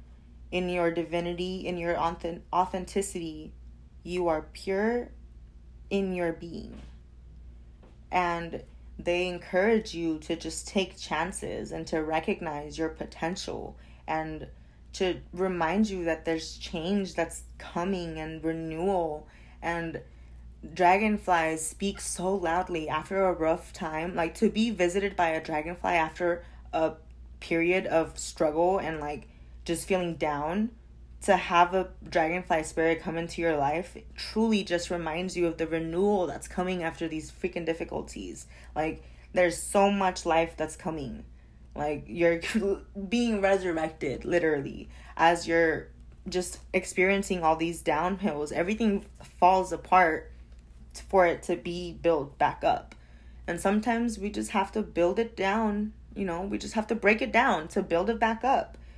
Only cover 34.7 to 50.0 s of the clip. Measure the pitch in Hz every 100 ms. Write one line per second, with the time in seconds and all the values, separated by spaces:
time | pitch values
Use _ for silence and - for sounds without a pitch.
34.7 | 170 175 175 160 160 185 170 170 160 160
35.7 | 165 165 170 202 208 160 - - - 180
36.7 | 180 165 - 165 156 151 - 180 175 160
37.7 | 165 160 - - - - - - - -
38.7 | - 156 - - - - 180 175 170 -
39.7 | 202 196 202 190 185 170 160 165 - 156
40.7 | - 160 156 127 107 - - - - -
41.7 | - 151 143 - 165 170 165 - 220 202
42.7 | 185 - 202 190 233 240 202 190 196 185
43.7 | 160 156 - 143 113 120 170 160 143 135
44.7 | - - - - - 165 170 165 165 165
45.7 | 151 - - - - - 180 180 - -
46.7 | 190 185 - 185 196 196 185 160 160 165
47.7 | 165 - 151 175 196 190 147 147 - 175
48.7 | 220 220 196 - - - - 180 190 185
49.7 | 175 - 185